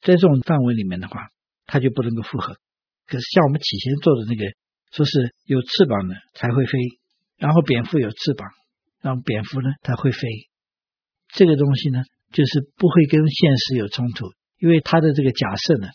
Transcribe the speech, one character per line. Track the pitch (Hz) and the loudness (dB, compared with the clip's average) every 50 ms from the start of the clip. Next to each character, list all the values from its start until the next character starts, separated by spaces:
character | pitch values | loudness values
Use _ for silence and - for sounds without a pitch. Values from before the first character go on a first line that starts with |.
| _ | _
在 | - 180 | 4 4
这 | 170 | 6
种 | 185 180 143 131 | 6 4 4 4
范 | 123 - 165 147 127 | 2 0 0 2 2
围 | 120 120 | 2 0
里 | 110 104 | 0 -2
面 | 92 90 90 | -4 -6 -8
的 | 92 | -10
话， | 90 - - - - _ _ _ _ _ _ _ | -12 -12 -14 -16 -16 _ _ _ _ _ _ _
他 | - - 147 | -4 -4 0
就 | 127 131 | 0 0
不 | 117 - 120 | -2 -2 -4
能 | 117 117 | -4 -4
够 | 113 104 | -6 -8
符 | - - - | -8 -8 -8
合。 | - - - _ _ _ _ _ _ _ _ _ _ | -8 -8 -10 _ _ _ _ _ _ _ _ _ _
可 | _ - 127 | _ -8 -8
是 | 120 - - | -8 0 2
像 | 190 165 | 2 4
我 | 139 | 4
们 | 139 160 | 2 -2
起 | - - - 98 | -4 -6 -8 -6
先 | - 123 139 | -4 -4 -4
做 | 143 - 175 143 120 | 0 2 2 2 2
的 | 110 | 0
那 | 107 120 | -4 -4
个， | 107 104 98 - _ _ _ _ _ _ _ | -4 -4 -8 -8 _ _ _ _ _ _ _
说 | - - 151 | -2 -2 -2
是 | 139 - 143 123 120 _ _ _ | 0 2 0 -2 -2 _ _ _
有 | _ 139 131 123 | _ -2 -2 -2
翅 | - - - 196 | -4 0 0 2
膀 | 139 113 101 95 92 | 2 2 -2 -2 -4
的 | 92 90 _ _ _ | -8 -10 _ _ _
才 | - - 120 | -6 -4 -2
会 | 117 131 127 | 0 0 0
飞， | - - 131 123 123 - _ _ _ _ _ _ _ _ | 0 -2 -4 -4 -4 -8 _ _ _ _ _ _ _ _
然 | _ - 147 151 | _ 0 2 4
后 | 170 156 | 4 4
蝙 | 135 131 117 117 | 2 0 -2 -2
蝠 | - - 156 | -2 -2 -2
有 | 123 104 | -2 -2
翅 | 107 - - - 139 | -4 -6 -4 -4 -4
膀， | - - - _ _ _ _ _ _ _ _ _ _ | -6 -8 -18 _ _ _ _ _ _ _ _ _ _
然 | _ 135 131 | _ -6 -6
后 | 127 120 | -6 -4
蝙 | - 117 107 107 | -4 -4 -4 -6
蝠 | - - 135 123 | -6 -8 -4 -4
呢 | 131 143 _ _ | -4 -6 _ _
它 | - 123 | -6 -6
会 | - - 135 | -2 -2 -2
飞， | 117 - - 120 113 110 - _ _ _ _ _ _ _ _ _ _ _ _ _ _ _ _ _ | -2 -2 -6 -8 -8 -10 -14 _ _ _ _ _ _ _ _ _ _ _ _ _ _ _ _ _
这 | - - 196 | 2 4 4
个 | 170 156 | 6 6
东 | 139 143 143 139 | 4 2 2 0
西 | 127 - 151 | 0 -2 -2
呢 | 127 123 127 _ _ _ _ _ - | -2 -2 -4 _ _ _ _ _ 0
就 | - 147 | 0 0
是 | 127 - 151 135 _ _ | 0 0 -4 -4 _ _
不 | _ 190 175 | _ 0 4
会 | - 175 160 | 4 4 4
跟 | 143 - 156 156 156 | 4 4 2 2 2
现 | 139 - - 156 135 123 | 2 2 2 2 4 2
实 | - - 135 | 0 -2 -2
有 | 120 104 | -2 -2
冲 | 101 - - 123 123 | -4 -4 -4 -4 -4
突， | 113 - 113 92 - _ _ _ _ _ | -4 -8 -12 -12 -14 _ _ _ _ _
因 | - 165 | 2 4
为 | 170 160 | 4 4
他 | - - - 165 | 2 2 2 2
的 | 156 160 143 | 4 2 2
这 | 143 139 | 2 0
个 | 131 | 0
假 | 117 - 135 101 98 | 0 0 -4 -4 -4
设 | 104 - - 165 | -6 0 0 0
呢 | 117 98 90 | 0 0 -8